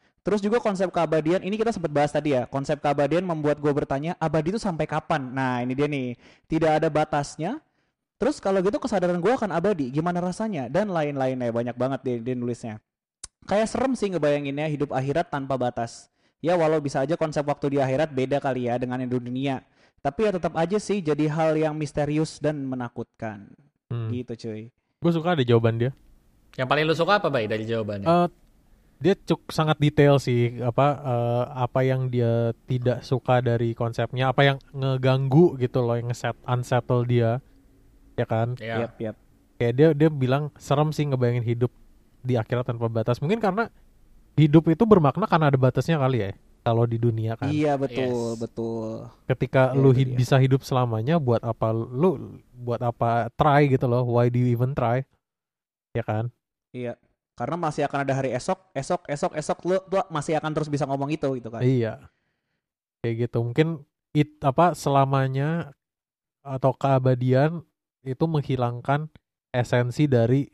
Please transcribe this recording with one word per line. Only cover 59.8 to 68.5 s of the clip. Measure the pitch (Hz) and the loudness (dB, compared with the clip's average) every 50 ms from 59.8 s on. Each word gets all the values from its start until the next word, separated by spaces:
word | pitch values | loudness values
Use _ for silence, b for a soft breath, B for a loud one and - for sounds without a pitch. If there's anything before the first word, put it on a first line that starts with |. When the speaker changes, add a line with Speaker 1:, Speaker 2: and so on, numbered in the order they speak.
| 190 - | -2 -2
Speaker 1:
lu | 175 190 185 - | -2 -2 -2 -2
masih | 165 151 139 - 160 | -4 -6 -4 -2 -4
akan | 151 - 156 | -2 -2 -4
terus | 156 156 156 | -4 -4 -4
bisa | 151 147 139 147 135 | -4 -2 -4 -2 -2
ngomong | 139 139 139 139 | -4 -4 -4 -4
itu | 156 160 - 139 | -4 -4 -2 -4
gitu | 135 127 117 113 113 | -4 -4 -8 -10 -8
kan. | 113 | -2
Speaker 2:
Iya. | 120 127 135 127 113 110 - - - - _ _ _ _ _ _ _ _ _ _ _ _ _ _ _ _ _ _ | 0 0 2 2 0 -2 -6 -10 -18 -20 _ _ _ _ _ _ _ _ _ _ _ _ _ _ _ _ _ _
Kayak | - 117 117 113 120 117 | -6 -4 -2 -2 -4 -2
gitu, | - 120 117 | -2 -2 -4
mungkin | 120 120 151 156 160 165 143 147 _ _ _ _ _ | -2 0 0 0 0 0 -8 -12 _ _ _ _ _
it-, | - 151 147 151 - - | 0 0 0 0 -2 -2
apa, | - 143 127 - 165 180 151 | -2 0 4 4 4 4 2
selamanya | - - 147 139 139 135 135 139 135 135 135 131 135 139 151 165 170 170 143 143 _ _ _ _ _ _ _ _ _ _ _ _ _ | 0 -2 2 4 4 4 4 2 0 0 0 0 -2 -2 -2 -2 -4 -6 -8 -14 _ _ _ _ _ _ _ _ _ _ _ _ _
atau | - 139 135 131 - 135 127 | -12 -8 -6 0 0 0 0
keabadian | - - 139 135 131 127 131 127 123 127 127 127 127 143 156 170 170 - _ _ _ _ _ _ _ | 2 2 2 2 4 4 4 2 2 2 2 4 4 4 2 0 -4 -12 _ _ _ _ _ _ _
itu | - 131 127 - 160 | -10 -10 -4 -2 -2
menghilangkan | 165 160 147 131 - | 0 0 -2 -2 -2